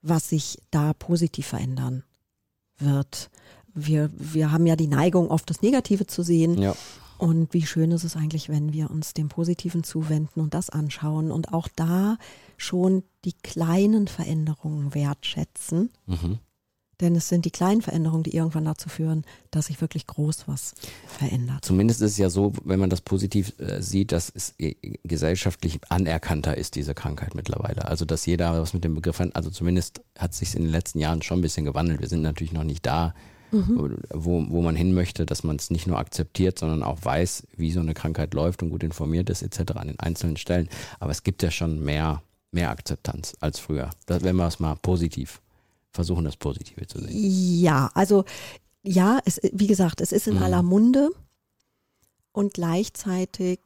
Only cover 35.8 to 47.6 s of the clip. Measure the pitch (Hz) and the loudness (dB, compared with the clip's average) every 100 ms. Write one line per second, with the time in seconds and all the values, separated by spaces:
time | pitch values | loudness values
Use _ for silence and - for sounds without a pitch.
35.8 | 90 76 - - 80 - 92 - 80 80 | 0 -2 -2 -4 -4 2 0 2 -2 -2
36.8 | 60 78 69 71 90 - - - 82 87 | -2 -4 -2 0 0 -2 -12 -4 -2 0
37.8 | 80 78 - 78 78 80 80 90 85 85 | -2 -2 -4 -2 -2 0 0 0 -4 -4
38.8 | 82 82 76 82 92 87 92 - 82 - | -6 -4 -2 -2 -2 -4 -6 -6 -6 -6
39.8 | 65 - 78 82 87 73 - 87 85 - | -8 -6 -4 -2 -4 -4 -2 0 0 -6
40.8 | - - 85 73 - - 87 - 82 78 | -14 -8 -6 -4 -4 0 -2 0 -2 -2
41.8 | 73 73 80 76 - _ _ 87 82 55 | -2 0 0 -2 -6 _ _ -2 -2 -4
42.8 | - 71 - - 80 - 78 - - 76 | -8 -6 -6 -8 -10 -6 -6 -6 -6 -4
43.8 | 65 - - 87 90 92 85 - 80 73 | -4 -10 -4 0 2 2 0 0 -4 -2
44.8 | - 90 85 - 65 - _ _ _ _ | 0 0 0 -4 -10 -12 _ _ _ _
45.8 | _ - 85 87 80 69 73 67 - - | _ -4 -2 0 -2 -4 -6 -6 -10 -14
46.8 | - - - - 202 185 180 170 | -12 -10 -8 -2 0 2 2 4